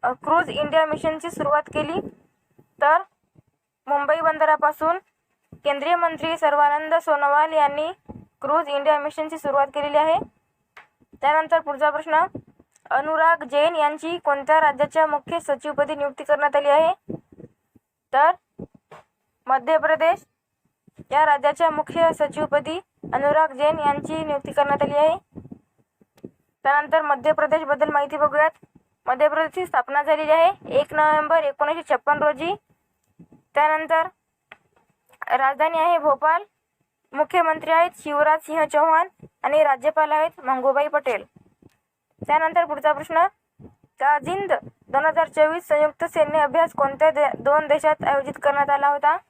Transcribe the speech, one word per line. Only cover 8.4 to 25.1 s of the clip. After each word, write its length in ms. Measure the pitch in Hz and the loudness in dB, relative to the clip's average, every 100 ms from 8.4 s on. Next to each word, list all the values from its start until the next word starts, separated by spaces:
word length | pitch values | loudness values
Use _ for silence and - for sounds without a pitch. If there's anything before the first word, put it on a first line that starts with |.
क्रूझ 280 | 269 302 294 | -2 -2 -2
इंडिया 300 | 285 285 302 | -2 0 0
मिशनची 400 | 294 311 311 320 | -2 -6 -8 -6
सुरुवात 280 | 285 269 277 | -2 0 0
केलेली 220 | 294 294 294 | -2 0 0
आहे. 220 | 311 349 - _ _ _ _ - _ _ _ - | 2 0 -4 _ _ _ _ -20 _ _ _ -4
त्यानंतर 400 | 269 302 320 330 | 0 0 2 -2
पुढचा 300 | 320 277 302 | -2 -2 0
प्रश्न, 340 | 294 311 311 370 - _ _ _ _ - | -2 -2 0 0 -6 _ _ _ _ -4
अनुराग 460 | 262 302 311 320 330 285 | -2 -2 0 2 2 0
जैन 260 | 285 311 339 | 0 0 2
यांची 420 | 294 302 320 349 | -2 -2 -8 -6
कोणत्या 420 | - 277 269 311 | -2 -4 2 2
राज्याच्या 460 | 311 262 294 320 311 | 2 0 -2 0 0
मुख्य 340 | 294 - 339 | -2 -4 -8
सचिवपदी 540 | - 269 302 277 285 | -4 -6 -6 -4 -4
नियुक्ती 300 | 302 285 262 | -2 -6 -8
करण्यात 320 | 294 285 285 285 | -2 0 2 0
आली 120 | 285 | 2
आहे? 460 | 285 320 381 - - _ - - _ _ _ _ _ _ | 4 2 -2 -10 -14 _ -20 -20 _ _ _ _ _ _
तर 180 | 269 311 359 _ _ - _ _ - _ _ _ _ - | 2 2 2 _ _ -20 _ _ -20 _ _ _ _ -4
मध्य 320 | 262 247 311 | -2 0 0
प्रदेश. 460 | 311 311 320 381 _ _ _ _ _ _ _ - - | 0 0 0 -2 _ _ _ _ _ _ _ -20 -4
या 160 | 277 311 | 0 2
राज्याच्या 440 | 285 285 294 330 | 2 0 2 0
मुख्य 400 | 302 302 330 330 | 0 -4 0 0
सचिवपदी 680 | 330 294 294 302 294 294 339 _ _ - | 2 -4 -4 -2 -2 -2 -10 _ _ -6
अनुराग 360 | 254 285 302 311 | -2 2 2 0
जैन 300 | 262 294 320 | 0 0 0
यांची 460 | 294 285 285 320 | -2 -2 -6 -8
नियुक्ती 280 | 311 285 277 | -6 -6 -4
करण्यात 300 | 277 285 277 | -2 0 0
आली 140 | 285 285 | 0 2
आहे. 200 | 311 | 2